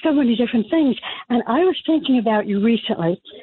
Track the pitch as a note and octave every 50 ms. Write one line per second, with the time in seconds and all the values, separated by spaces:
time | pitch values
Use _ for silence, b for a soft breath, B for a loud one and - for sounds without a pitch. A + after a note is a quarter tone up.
0 | - D#4+ D4 C#4+ C#4+ A#3 A#3 G#3+ B3 A#3 - A#3 G3+ - D#4+ E4 D#4 C4+ A#3 -
1 | B B B B B B A#3+ A#3+ - - A3+ C#4+ F4+ F#4 E4+ - - - D#4+ D4+
2 | D#4 - C4 B3 G#3 A3 G#3+ G#3+ G3+ G#3 G3 G3+ G3 A#3 A#3 G#3+ - - - -
3 | E3+ E3 F3+ - B B B B